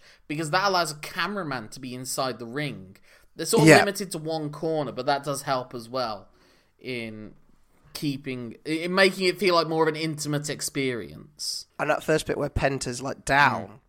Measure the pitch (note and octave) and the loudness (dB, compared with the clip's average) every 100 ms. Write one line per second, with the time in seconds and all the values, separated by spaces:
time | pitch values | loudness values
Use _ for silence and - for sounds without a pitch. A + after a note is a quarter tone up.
0 | - - - D3+ D#3 F3+ G3+ F3+ D#3+ D3+ | -20 -18 -8 -6 0 2 4 2 0 -4
1 | - F#3 F3 G3+ D#3 B2+ G#2+ C3+ C3 B2 | -8 -4 -4 -4 -4 -6 -8 -12 -12 -10
2 | B2+ - C3 A#2 A#2 C3+ D3 G2 F#2 - | -6 -2 -2 -4 -8 -6 -6 -8 -14 -20
3 | - - - - E3 - D#3 C#3 G3+ G3 | -20 -20 -16 -8 2 8 10 10 8 0
4 | G3 D#3+ D#3 D#3+ D3 D3 E3 D#3 B2+ G#2+ | -6 -6 -4 -4 -4 -6 -2 -2 -2 -4
5 | C3 C#3 D3 C3+ D3+ C3 B2 B2 A2+ C3 | -2 0 -2 -4 -2 -2 -4 -10 -6 -4
6 | A#2 G2+ - _ _ _ _ _ B2+ A#2+ | -4 -6 -12 _ _ _ _ _ -8 -6
7 | A2+ G#2+ G#2+ - _ _ _ _ - - | -6 -10 -14 -18 _ _ _ _ -16 -6
8 | D3+ C3+ C3+ B2+ A#2+ - D3 D#3+ F3 F#3 | -4 -4 -6 -8 -8 -10 -4 -2 0 4
9 | G3 F#3+ F#3 F3 G3 E3+ D#3 D#3+ D#3+ D3+ | 4 4 0 2 4 4 4 2 2 0
10 | D#3+ D3+ D3 D3 D3+ A#2 - C#3+ C3 A#2 | -4 -4 -2 -2 -2 -6 -6 -2 -2 -2
11 | D2 D#2 - - - - - - D3 - | -8 -14 -18 -10 -8 -8 -10 -4 0 0
12 | - D#3 - F3+ C#3+ - C#3+ C3+ C3 B2 | 2 0 0 -2 -2 0 0 0 -4 -6
13 | C3 - - C#3 C#3 A2 G2 A#2 | -8 -6 2 6 6 4 -6 -14